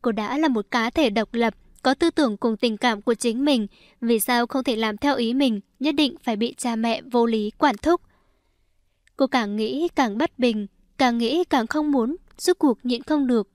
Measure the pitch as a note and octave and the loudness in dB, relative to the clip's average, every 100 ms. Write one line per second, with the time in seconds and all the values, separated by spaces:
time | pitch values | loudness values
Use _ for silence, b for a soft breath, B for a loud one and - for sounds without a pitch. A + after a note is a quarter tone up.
0 | B3 G#3+ G#3+ C#4 D#4 A3+ - A#3+ A3+ E4 | -2 -2 -4 0 0 0 -2 -2 -2 0
1 | C4 G#3 G#3 A#3 A3+ - _ _ C4 C4+ | 0 0 -2 -2 -2 -2 _ _ -2 2
2 | E4 - C4+ G3+ A#3 A3 A#3+ G#3+ B3 G#3 | 0 2 0 0 -2 0 -2 0 -2 0
3 | B3 A3+ A#3+ A#3 C#4+ C4 G3+ b b b | -2 0 0 0 2 2 -2 b b b
4 | A#3 A3+ A#3 A#3+ A#3+ C4+ - A3 A3 G#3 | 0 0 2 0 0 -2 -2 -2 -2 -2
5 | D4 C4+ A#3 C4 C4+ G#3 _ _ C#4+ D4+ | -2 0 0 2 0 0 _ _ -2 0
6 | C#4+ - - G#3+ A3+ - B3 A3+ A#3 - | 0 -2 -6 -2 -4 -4 -6 -2 -2 -4
7 | C4+ A#3+ A#3 A3 G#3 - D4 G#3 D4+ F4 | -2 0 2 0 -4 0 0 2 0 0
8 | _ _ _ _ _ _ _ _ _ _ | _ _ _ _ _ _ _ _ _ _
9 | _ - C4+ B3+ G#3 G#3 A3 C#4 F4 - | _ -2 0 0 -2 -4 -4 -2 -2 0
10 | A#3+ G#3 D#4+ - B3 G#3+ G3+ _ _ - | -2 0 -4 0 0 0 -8 _ _ 0
11 | B3+ A#3 A#3 E4 F4+ C#4 A3+ D4+ D4+ C#4 | 0 2 0 0 2 0 0 -2 0 0
12 | A3+ E4 _ - - F4+ D4 A3 B3 A#3+ | 0 -4 _ -4 -2 2 2 0 -2 -4
13 | - D4+ C4 A#3+ G3 | -2 0 2 0 0